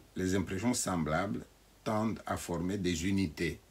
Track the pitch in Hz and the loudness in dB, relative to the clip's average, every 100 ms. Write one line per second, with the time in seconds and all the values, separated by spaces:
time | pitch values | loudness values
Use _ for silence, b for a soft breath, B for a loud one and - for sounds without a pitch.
0 | - - 92 98 85 95 117 120 104 90 | -6 -2 2 2 0 0 0 0 0 0
1 | 76 78 101 120 - - - - - 107 | 2 0 0 -4 -8 -18 -20 -10 -2 0
2 | 110 95 - 87 - 85 90 101 90 82 | 0 -2 -4 -4 -2 -2 0 0 0 0
3 | 92 98 90 - 85 - - | 2 2 2 0 -2 -4 -12